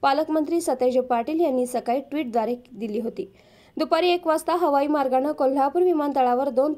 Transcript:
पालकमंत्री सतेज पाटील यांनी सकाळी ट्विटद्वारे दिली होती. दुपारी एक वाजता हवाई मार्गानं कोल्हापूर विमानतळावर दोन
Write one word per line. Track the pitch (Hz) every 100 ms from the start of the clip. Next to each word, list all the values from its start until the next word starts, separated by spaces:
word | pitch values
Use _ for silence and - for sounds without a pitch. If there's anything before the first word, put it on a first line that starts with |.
पालकमंत्री | 269 277 302 311 311 339
सतेज | 330 254 254 254
पाटील | 254 233 233 320
यांनी | 330 254 247
सकाळी | 247 233 254
ट्विटद्वारे | 277 294 247 226 220 247 -
दिली | 208 220 208
होती. | 233 190 - _ _ _ _ -
दुपारी | 311 330 359
एक | 349 330
वाजता | 311 320 339
हवाई | 339 277 285
मार्गानं | 302 262 262 285
कोल्हापूर | 302 262 277 269 349
विमानतळावर | 359 320 285 269 247 247 277
दोन | 240 294